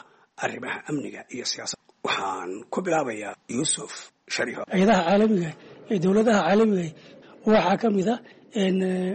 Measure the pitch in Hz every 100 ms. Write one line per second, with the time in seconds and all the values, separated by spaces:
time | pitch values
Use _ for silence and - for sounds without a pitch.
0 | - _ _ - 131 120 127 - - 147
1 | 107 104 - 127 117 - 110 - _ _
2 | - - - - 92 98 - - 185 160
3 | 139 107 104 - _ 117 156 - - -
4 | - _ _ - 123 - - 190 196 202
5 | 165 202 220 208 165 - - - - 208
6 | 170 202 220 208 160 202 220 196 165 -
7 | - - - - - 214 170 196 233 208
8 | 185 240 - - - 226 190 185 185 185
9 | 185